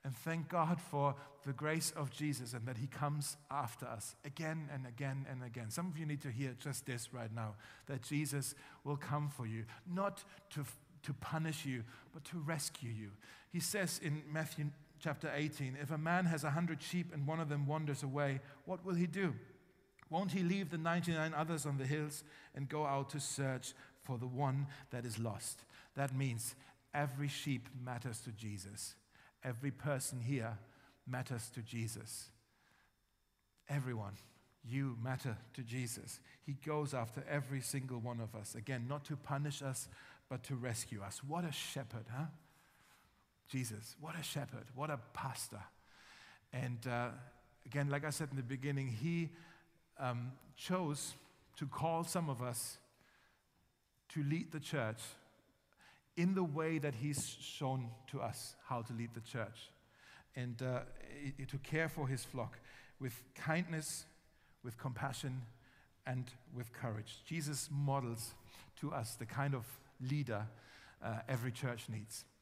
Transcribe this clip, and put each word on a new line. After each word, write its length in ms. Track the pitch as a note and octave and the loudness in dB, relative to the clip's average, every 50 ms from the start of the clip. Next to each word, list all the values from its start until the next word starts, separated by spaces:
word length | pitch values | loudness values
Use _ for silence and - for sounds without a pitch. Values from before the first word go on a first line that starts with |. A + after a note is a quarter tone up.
| - | -4
And 120 | C#3 B2 | -4 -6
thank 340 | - - D#3+ E3 E3 D3+ C#3+ | -2 -2 0 0 0 0 2
God 320 | F3+ E3+ D#3+ E3 F3 E3+ | 4 4 6 6 6 2
for 320 | F3 - - C#3+ C#3+ C#3+ C3+ C#3 - - - - - | 2 0 4 6 6 6 6 4 -6 -14 -16 -6 -2
the 80 | C#3 C3 | -2 -2
grace 400 | A#2 D3 D3+ D#3 E3 E3 - - | 2 2 4 4 4 4 2 2
of 140 | D#3+ D3 B2+ | 0 -2 -2
Jesus 440 | - - D3+ D3+ C#3+ A#2+ B2+ A2+ A#2+ | 0 2 2 2 2 2 0 -4 -2
and 120 | A#2+ A2 | -2 -2
that 120 | B2 A#2+ | -2 0
he 100 | G#2+ A#2 | 0 -2
comes 500 | C3+ - - D3 D3 D3 D3+ C#3+ - - - - - | -2 0 2 2 2 2 2 0 -2 -4 -6 -6 -2
after 340 | C3+ C#3+ C3+ A2 - - C3+ | 0 0 0 0 -2 -4 -4
us 300 | B2 A#2 A2+ - - - - - | -4 -4 -4 -6 -8 -10 -8 -10
again 420 | C#3+ C#3 - E3 D#3 D#3+ D#3+ D3+ C#3 D3 | -8 -4 -2 0 0 0 0 -2 -2 -4
and 140 | C#3 C3 | -4 -4
again 400 | B2 A#2 A#2 C#3+ C3+ C3+ C3+ C3+ C3+ | -6 -4 -2 0 0 0 0 -2 -4
and 140 | C3+ B2+ B2+ | -4 -6 -6
again. 260 | B2 A#2 B2+ A#2 G#2+ | -6 -4 -4 -4 -2
Some 180 | - - E3+ | -2 -2 -2
of 100 | F#3 D#3 D3+ | -2 -2 -2
you 80 | D#3+ | 0
need 140 | D3+ D3 C#3 | 0 0 0
to 100 | D3 C#3 | -2 -2
hear 240 | A2+ A#2+ C#3 C3 B2 - | 0 0 0 0 -2 -4
just 280 | - D3 C#3 - - | -4 -4 -4 -2 -2
this 260 | - B2+ A#2+ A2+ - - | -2 -2 -2 -2 -4 -4
right 180 | B2 A#2 A2 | -4 -4 -2
now, 220 | A2 A#2 A2+ G#2+ G2+ G2+ - - - - - | -2 0 -2 -2 -4 -6 -12 -16 -18 -16 -8
that 160 | - C#3 B2 | -6 -4 -4
Jesus 540 | - - D3 D3 D#3 C#3 C#3 C#3+ C3 - - - - - - - - | -2 2 2 2 4 4 2 0 0 0 -4 -6 -14 -18 -18 -8 -2
will 140 | C#3+ D3 | -2 -2
come 320 | C#3 - - C#3+ D3 D3 D3 | 0 0 2 2 2 2 0
for 160 | C#3+ - B2 | 0 -2 -2
you, 200 | A2 A2 A2+ A2+ A#2 - - - | -2 -2 -2 -4 -6 -10 -12 -8
not 380 | F#3 F3 F#3 G3 G3+ G3 - - - - - - - - | -2 0 2 2 2 0 -2 -12 -14 -18 -20 -16 -6 -4
to, 100 | D3+ C#3 A2+ - - - - - - - | -2 -2 -2 -6 -12 -16 -20 -20 -8 -4
to 100 | - C#3 | -4 -4
punish 520 | - - - D#3+ D#3+ D#3+ D#3+ D3 D#3 - | -2 -2 0 0 2 2 2 0 0 0
you, 180 | C#3 B2+ A#2+ A2+ A#2 - - - - - | 0 0 0 -2 -4 -10 -16 -18 -14 -14
but 100 | D#3+ C#3+ | -12 -10
to 140 | - - F3 | -6 -6 -2
rescue 500 | D3 D3 E3 D3+ C#3+ - - - - A#2 | 0 0 2 2 0 -2 -4 -4 -4 -4
you. 220 | A2+ G#2+ G#2+ G2+ G2+ G#2+ - - - - - - - | -2 -4 -4 -6 -10 -12 -16 -18 -18 -18 -14 -4 -2
He 60 | F3 | 0
says 400 | E3+ - - G#3 F#3+ E3+ - - | 2 2 4 4 4 2 2 0
in 220 | - D#3+ C#3+ D#3 D3+ | 2 2 2 2 0
Matthew 440 | D3 D3+ D#3+ D#3 D3+ - - D3+ D3 C#3+ - - - - - | -2 0 0 0 0 0 0 0 0 0 -4 -16 -20 -16 -2
chapter 320 | - D#3+ C#3+ C#3 - D#3 C3+ | 0 0 0 2 0 0 2
eighteen, 420 | C#3+ D3+ D3+ D3 - C#3+ B2+ B2+ C#3+ | 2 2 2 2 0 -2 -2 0 -2
"If 120 | C#3+ B2 | -2 0
a 80 | D#3+ D3+ | 0 2
man 260 | D#3 E3 F3 F3+ F#3 | 4 6 6 8 8
has 180 | E3+ E3 D3+ C#3 | 6 6 6 4
a 60 | D3+ | 4
hundred 320 | C#3 E3 F3 E3 D#3+ D3 | 4 4 4 4 2 0
sheep 320 | - - - F3+ E3 F3 E3+ | -2 0 2 2 2 2 0
and 140 | D3 C#3+ | 0 2
one 120 | C#3+ D#3+ E3 | 2 4 2
of 100 | E3 D3 | 2 2
them 180 | D3 C#3+ C#3+ | 4 4 4
wanders 340 | C#3 D3+ D#3 D#3 D3 C#3 - | 4 4 2 2 2 0 0
away, 400 | D3 C3+ C3 C#3+ D3 C#3 C3+ C3 - - - - - | 0 0 4 4 4 6 4 2 -2 -6 -16 -12 -4
what 180 | - F#3 F3 F3 | -4 -4 -2 0
will 120 | F#3+ F3+ | 2 4
he 100 | E3+ F3 | 6 4
do? 300 | F3 F3+ G3 G3 E3 A#2 A2 - - - - - - - - - _ _ - - - | 4 4 4 4 4 4 0 -4 -12 -18 -20 -20 -20 -20 -20 -20 _ _ -20 -8 0
Won't 220 | D#3+ E3+ G3+ F#3 | 2 2 4 4
he 100 | C#3 F#3 | 4 6
leave 300 | F3 E3+ F#3 G3 G3 C#3+ | 6 6 6 4 2 2
the 80 | F3 E3 | 0 2
ninety-nine 560 | D#3+ E3 E3+ F3 E3+ F3 E3 D#3+ D#3 D#3+ D#3+ | 4 6 6 6 6 4 4 4 4 4 4
others 320 | D3 D#3 D#3+ E3+ D#3 C3 | 2 4 4 2 2 2
on 100 | D3 C#3 | 2 2
the 80 | C#3 C3+ | 4 4
hills 380 | C3 D3 D#3 D3+ D3+ C#3+ - - - - - - - - | 4 4 4 2 0 -2 -6 -8 -12 -18 -18 -18 -10 -4
and 120 | C#3 C#3 | -4 -2
go 200 | B2 D3 D#3 D3+ | 0 2 2 4
out 240 | C#3 C#3 C#3 C3+ C3+ | 4 4 2 2 0
to 80 | - C#3+ | -2 -2
search 560 | C3+ - - - C#3 C3+ C3 B2+ - - - - - - - - | -2 0 2 2 2 2 2 0 -2 -6 -8 -10 -18 -20 -20 -16
for 180 | - - C3 | -4 -4 -2
the 80 | A#2 B2 | 0 0
one 400 | B2+ B2+ B2+ C#3+ C3+ C3 C#3 C#3+ C#3 - - - - | -2 2 4 4 4 6 4 2 0 -2 -10 -12 -6
that 160 | - B2 A#2+ | -6 -4 -2
is 140 | B2 G#2+ G#2+ | -2 0 0
lost?" 440 | A#2 A2+ G2+ F#2+ - - - - - - - - - - _ | 0 0 0 -2 -4 -6 -6 -8 -12 -20 -20 -20 -20 -8 _
That 220 | C3+ C#3 C3+ C3 | 0 2 2 4
means 400 | C3 C#3 C3 A#2 A2 - - - - - - - - _ _ | 2 2 2 2 0 -2 -4 -6 -8 -16 -20 -20 -20 _ _
every 360 | - D3 D3 C#3+ B2+ C3+ D3 | 2 2 2 4 2 2 0
sheep 420 | C#3+ C#3 - - D3+ C3+ A#2+ A#2 - - C3 B2 | 0 0 0 2 2 2 2 0 -6 -8 -6 -4
matters 340 | B2+ B2 A#2+ - B2+ A2+ - | -2 -4 -2 -2 -2 -4 -4
to 100 | - B2 | -6 -8
Jesus. 640 | A2 G2 A2+ G#2+ G#2 G2 F#2 G2 G#2+ A2 - - - - _ _ _ - - - _ _ - | -8 -4 -4 -4 -4 -4 -6 -8 -8 -6 -8 -8 -8 -12 _ _ _ -20 -20 -20 _ _ -2
Every 280 | C3 A#2+ A2+ C#3 C#3+ | -2 -2 0 0 -2
person 480 | B2 - - D3+ C#3+ C3 C3 - - B2+ | -2 0 2 2 2 2 2 -2 -2 0
here 400 | A#2 A#2+ C#3+ C3 A2+ A2+ A2+ - - - - - - - - _ _ | 2 2 2 2 2 0 -2 -4 -8 -14 -20 -20 -20 -20 -20 _ _
matters 420 | B2+ B2+ B2+ C3+ - B2 A2+ A2 - - | -4 -2 -2 0 0 -2 -2 -2 -4 -6
to 80 | B2 A2 | -8 -6
Jesus. 680 | A2+ - A#2 A2+ G#2+ A2+ G2+ - - - - - - - - _ _ _ _ _ _ - _ _ _ _ _ _ _ _ _ _ _ _ _ _ _ _ _ _ | -4 0 0 0 0 -2 -4 -8 -8 -8 -8 -10 -12 -16 -20 _ _ _ _ _ _ -20 _ _ _ _ _ _ _ _ _ _ _ _ _ _ _ _ _ _
Everyone, 460 | - C#3 C#3+ B2+ B2+ B2 A2 G#2 G2+ G2 F#2 - - - - - _ _ _ - | 0 0 0 2 0 -2 -2 -2 -4 -6 -8 -14 -18 -20 -20 -20 _ _ _ -8
you 320 | A#2 B2 C#3 C#3 C3+ A#2+ A2+ A2+ | -2 0 0 2 0 0 -2 0
matter 320 | C3 C3 B2 - C3+ A2 - - - - | 0 0 0 0 -2 -2 -2 -6 -10 -8
to 80 | - B2 | -8 -6
Jesus. 560 | A2+ A#2+ C3 B2 A2+ - - G2 - - - - - - - - | -2 -2 0 0 0 -2 -4 -6 -10 -12 -12 -14 -20 -20 -10 -6
He 80 | - C#3 | -6 -6
goes 400 | C3 - D#3 D3 D3+ D3 C#3 C#3 | -4 0 2 2 2 2 2 0
after 300 | B2+ A#2 A2+ - C#3+ C#3 | 0 0 0 -2 -6 -2
every 320 | - D3 D3 C#3 B2 C#3 C3+ | 0 0 0 2 2 -2 -2
single 380 | B2+ - - C#3 B2+ C3 B2+ | 0 0 -2 -2 -2 -2 -4
one 220 | A#2+ A2+ B2 A#2+ A#2 | -2 -2 -2 -2 -2
of 160 | A2+ A2 - | -2 -4 -4
us. 180 | G#2+ G#2 - - | -6 -6 -6 -6
Again, 320 | A#2+ G#2+ - C3+ B2 C3+ | -6 -2 -2 0 0 0
not 160 | B2 C#3+ D3 C#3+ | 0 -2 -2 -2
to 100 | - D#3 | -4 -4
punish 480 | C#3+ - - D3+ C#3 D3 D3+ C#3+ - C#3 | -4 0 0 0 2 2 0 -2 0 -2
us, 240 | C3+ C3 - - - - - - - - - - _ | -2 0 -2 -4 -6 -10 -16 -16 -18 -18 -20 -8 _
but 140 | C3 A#2+ - | -6 -6 -2
to 120 | - C#3+ | -2 -2
rescue 460 | B2 A#2+ B2 A2+ A#2 - - A#2 G2+ | 0 2 0 0 0 -2 -4 -4 -6
us. 220 | G2 G2+ - - C3+ | -4 -6 -6 -6 -4
What 200 | C#3 D3+ E3+ F3+ | -2 0 0 2
a 80 | D#3+ | 0
shepherd, 540 | C#3 - - - - C#3+ B2 - - A2+ G#2 G2+ A2+ | 0 -2 -4 -2 -2 -4 -4 -4 -6 -8 -6 -4 -2
huh? 100 | B2+ D#3+ - - - - - - - - - - - - - - - - - _ _ _ _ _ _ _ - | -2 -2 -2 -4 -10 -20 -20 -20 -20 -20 -20 -20 -20 -20 -20 -20 -20 -20 -20 _ _ _ _ _ _ _ -2
Jesus, 460 | - C3 B2+ A2 G#2+ G#2 A2+ - - - | -2 0 0 0 -4 -6 -8 -10 -12 -10
what 140 | D3 D#3+ D#3+ | -8 -6 -6
a 60 | F3 | -4
shepherd, 440 | C#3+ - - D3 C3+ - B2+ A2+ - A#2 A#2+ | -4 -2 -2 -2 -2 -2 -6 -10 -10 -10 -4
what 160 | B2+ C#3+ D#3 | -2 0 0
a 80 | D3 B2+ - - | 0 -2 -4 -8
pastor. 520 | - - - C3+ B2 - - - - G2+ F#2 - - - - - - - - - - - - - - - - _ - | -6 -2 -2 -2 -2 -2 -6 -6 -6 -10 -12 -12 -16 -20 -20 -20 -20 -20 -20 -20 -18 -18 -18 -20 -20 -20 -16 _ -2
And, 320 | B2+ B2 B2 A#2+ A2+ A#2 | 0 0 0 0 -2 0
uh, 240 | C3 A#2+ A#2+ A#2+ A#2+ - C3 C3 - - - - - - - - | 2 2 2 2 2 -2 -6 -12 -14 -18 -20 -20 -20 -20 -20 -12
again, 240 | B2+ A#2+ C#3+ C#3+ C#3+ | 0 2 4 4 4
like 160 | C#3 C#3+ C#3+ | 4 2 2
I 60 | D#3 | 0
said 180 | C#3 - D#3+ C#3 | 0 0 0 0
in 80 | C3+ | 0
the 60 | C3+ B2+ | -2 0
beginning, 460 | A#2 C3+ B2 C3+ C#3+ C#3+ C#3 C3+ C3 | 0 -2 0 2 2 2 2 2 2
he, 420 | A2+ G#2 C3 E3+ E3+ E3+ E3 D#3+ E3 - - - - - - - _ - _ _ _ | 0 2 2 2 4 4 2 0 -2 -10 -16 -18 -20 -20 -20 -20 _ -20 _ _ _
um, 360 | - C#3 B2+ A#2+ A#2+ A#2+ B2+ B2+ - - - - | 0 0 2 2 2 -2 -4 -6 -8 -16 -18 -14
chose 600 | - - - F3+ F#3 F3+ D3 D3+ C#3+ - - - - - - - - - - - | -10 0 2 4 4 4 2 0 0 -2 -6 -6 -10 -16 -20 -20 -20 -20 -20 -6
to 80 | - D3+ | -4 -4
call 380 | C3+ - C3 D3 E3 E3 E3 E3+ | -4 0 2 2 4 4 4 2
some 260 | E3+ - F#3 E3 D3 | 2 2 2 2 2
of 140 | C3 A2+ B2 | 0 0 0
us 340 | B2 A#2+ - - - - - - - _ _ - - - - - - _ _ _ _ _ _ _ _ _ _ _ _ _ _ _ _ | -2 -2 -2 -4 -4 -8 -10 -16 -20 _ _ -20 -20 -20 -20 -20 -20 _ _ _ _ _ _ _ _ _ _ _ _ _ _ _ _
to 140 | - D#3+ D3 | 0 2 4
lead 280 | C#3+ D3+ E3+ - D#3+ | 4 4 4 2 -2
the 80 | D#3+ D#3 | -6 -6
church 400 | C#3+ - - D3 A#2+ A2 A2 - - - - - - - - - _ _ _ _ _ _ _ _ - - - - _ _ _ | -4 0 2 2 2 2 0 -4 -8 -10 -12 -14 -20 -20 -20 -20 _ _ _ _ _ _ _ _ -20 -20 -20 -20 _ _ _
in 180 | - E3+ F#3 F#3+ | 4 6 6 6
the 80 | F#3+ F3+ | 6 4
way 340 | D#3+ C#3+ D#3 D#3+ D#3+ E3 | 4 4 2 4 4 4
that 160 | D#3 C#3+ D3 B2+ | 4 4 2 2
he's 420 | A2+ C#3 D3 C#3+ C#3 - - - - | 2 2 2 2 2 0 -2 -4 -8
shown 500 | - - - - D3+ C3 C3+ C3 B2 A#2 A#2 - - | -8 -8 -4 0 0 2 2 2 0 -4 -8 -10 -10
to 160 | - - C3 | -6 -4 -2
us 340 | - A2+ - - - - - - - | -2 -2 -2 -4 -6 -10 -12 -12 -4
how 140 | - B2+ A#2+ | -2 -2 -2
to 100 | A2+ - | 0 -2
lead 220 | A#2+ A2+ A#2 A#2 A#2 | -2 -2 -2 -2 -4
the 80 | A#2 | -8
church. 500 | A2+ - - B2 G#2+ G#2 - - - - - - - - - - - - - - - - - | -10 -4 -2 -2 -2 -2 -4 -12 -16 -16 -18 -20 -20 -20 -20 -20 -20 -20 -20 -20 -20 -10 -6
And, 260 | C3 B2 B2 A#2+ A2+ | -4 -2 -2 -2 0
uh, 200 | C3 B2+ B2+ B2 - - - - - - - C#3+ C#3+ | 0 2 2 0 0 -4 -8 -10 -8 -10 -8 -6 -4
i-, 80 | C3+ C3+ - | -4 -4 -4
i-, 60 | C3+ | -6
to 120 | - - C#3 | -4 -4 -4
care 280 | - - D#3 D#3 D#3+ | -2 2 2 4 4
for 180 | C3+ - - C#3+ | 2 2 0 2
his 200 | C3 C3+ B2 - | 2 2 0 -2
flock 340 | - - B2+ A2+ - - - - - - - - - - - | -4 -2 -2 -2 -2 -4 -10 -16 -18 -18 -18 -18 -20 -10 -4
with 240 | C3+ B2+ - - - - - | -4 -4 -4 -4 -14 -14 -10
kindness, 720 | - - D3 D#3 E3+ F3+ E3+ E3 D#3+ D#3 - - - - - - - - - - - - - - _ | -4 2 4 4 4 4 2 0 0 0 0 -4 -4 -6 -10 -18 -20 -20 -20 -20 -20 -20 -20 -20 _
with 160 | - B2 A2+ | -8 -8 -8
compassion, 640 | - - C3+ A#2+ G#2+ - C3+ B2+ - - C#3 B2+ C3 A#2+ A2+ - - - - - - - - - - _ | -4 -4 -2 0 0 0 0 0 0 -2 -2 -2 -2 -6 -8 -12 -18 -20 -20 -20 -20 -20 -20 -20 -8 _
and 240 | C3 B2+ B2+ B2 B2 - - - - - | 0 0 0 0 -4 -8 -16 -16 -10 -6
with 200 | B2 A#2+ A#2 - | -6 -6 -6 -6
courage. 460 | - - A#2+ G#2+ G#2+ G#2 - - - - | -2 0 0 0 0 -2 -6 -12 -14 -8
Jesus 440 | - E3 E3 D3 D3 D3 C3 - - | -4 -2 0 0 0 0 -2 -2 0
models 640 | C#3+ C#3+ C#3+ C#3 C3+ C#3 B2 A#2 A#2 A2+ - - - - - - - - - - - - | 0 2 4 4 4 4 4 2 -2 -2 -4 -8 -8 -12 -18 -18 -18 -18 -18 -18 -8 -4
to 100 | - C#3+ | -2 0
us 240 | E3+ C#3 A2 A2 - | 0 0 -2 -2 -4
the 100 | - A#2 | -6 -8
kind 300 | A2+ - C#3+ C#3 C#3+ C#3 | -4 0 2 2 4 2
of 100 | B2+ A2 - - - - - - - | 0 -2 -4 -10 -16 -18 -20 -10 -4
leader, 440 | B2+ B2+ C#3+ D3 C#3+ A#2 A2 G2+ G#2+ A2+ - - - - - - - - - - | 0 2 2 2 2 2 2 0 0 -2 -6 -12 -18 -20 -20 -18 -20 -20 -16 -6
uh, 180 | - A2 A2 A2+ - - | -4 -2 -2 -2 0 0
every 220 | C3+ A#2 A#2+ B2+ | 0 2 2 -2
church 360 | A2+ - - B2+ A#2+ A2 - - | -2 0 0 -2 -2 -2 -4 -4
needs. 360 | A2 G#2+ G#2 G#2+ - - - - - _ | -4 -4 -4 -6 -10 -10 -10 -12 -20 _